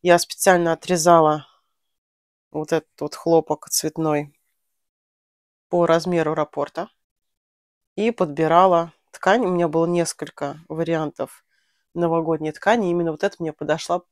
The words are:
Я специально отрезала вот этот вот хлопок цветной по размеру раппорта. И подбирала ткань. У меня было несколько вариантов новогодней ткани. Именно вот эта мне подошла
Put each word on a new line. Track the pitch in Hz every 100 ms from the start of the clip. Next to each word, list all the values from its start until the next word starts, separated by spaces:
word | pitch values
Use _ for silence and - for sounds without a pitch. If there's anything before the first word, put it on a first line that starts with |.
Я | 175 175
специально | - - 196 180 170
отрезала | 165 - 180 160 170 156 151 - _ _ _ _ _ _ _ _ _ _
вот | 151 156
этот | 160 _ _
вот | 147
хлопок | - 165 165 156 151 -
цветной | - 156 160 160 151 147 _ _ _ _ _ _ _ _ _ _ _ _ _ _
по | 175 170
размеру | 165 180 170 156
раппорта. | 156 151 - 147 - - _ _ _ _ _ _ _ _ _ _ -
И | 220
подбирала | 233 165 143 160 165 190 170 170 _ _
ткань. | - 185 226
У | 202
меня | 175 170
было | 165 170
несколько | 175 165 - 147 - 143 147 165
вариантов | 156 165 165 151 - 139 - _ _ _ _ _
новогодней | 170 170 165 160 160 156
ткани. | 151 - 233 185
Именно | 175 165
вот | 156
эта | 196 -
мне | 160
подошла | - 147 156 - 175 _